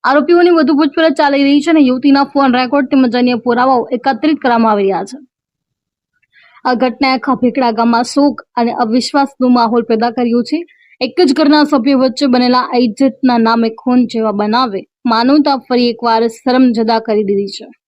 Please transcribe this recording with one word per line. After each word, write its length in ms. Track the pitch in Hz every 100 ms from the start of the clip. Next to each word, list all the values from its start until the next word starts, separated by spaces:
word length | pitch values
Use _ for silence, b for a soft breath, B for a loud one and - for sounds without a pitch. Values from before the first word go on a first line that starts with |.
આરોપીઓની 520 | 233 285 302 349 349 330
વધુ 160 | 285 285
પૂછપરછ 360 | 311 330 320 -
ચાલી 280 | 285 285
રહી 160 | 277 285
છે 100 | 294
અને 120 | 320
યુવતીના 420 | 262 254 285 277
ફોન 320 | 277 285 269 247
રેકોર્ડ 320 | 254 285 277
તેમજ 240 | 277 254 247
અન્ય 200 | 247 247
પુરાવાઓ 400 | 247 240 262 254 -
એકત્રિત 460 | 247 277 254 311 302
કરવામાં 320 | 233 233 226
આવી 160 | 208 196
રહ્યા 180 | 180 196
છે. 80 | 269 254 _ _ _ _ _ _ _ _ _ b b b b
આ 100 | 254
ઘટનાએ 400 | 247 254 247 269
આખા 220 | 262 - 247
ભીકડા 360 | 247 233 240
ગામમાં 340 | 226 233 233 240
શોક 320 | 285 285 220 - -
અને 160 | 240 -
અવિશ્વાસનો 680 | 233 247 - 285 269 _ 254
માહોલ 320 | 247 233 240 233
પેદા 240 | 226 233 233
કર્યો 260 | 240 233
છે. 160 | 240 311 339 b b b
એક 160 | 254 -
જ 160 | 349 285
ઘરના 260 | 294 302
સભ્યો 380 | 294 294 226 269
વચ્ચે 260 | 262 - 285
બનેલા 340 | 247 247 247 247
આ 160 | 247
ઇજ્જતના 560 | 247 202 269 262 254 240
નામે 300 | 226 233 226 226
ખૂન 260 | - 247 240
જેવા 280 | 226 220 202
બનાવે 420 | 208 233 262 190 - _
માનવતા 540 | 247 226 247 294 294 269
ફરી 240 | - 247 240
એકવાર 340 | 226 233 226 233
શરમજદા 720 | 226 262 254 254 226 220 226
કરી 280 | 226 214 202
દીધી 260 | 202 196 -
છે. 140 | - _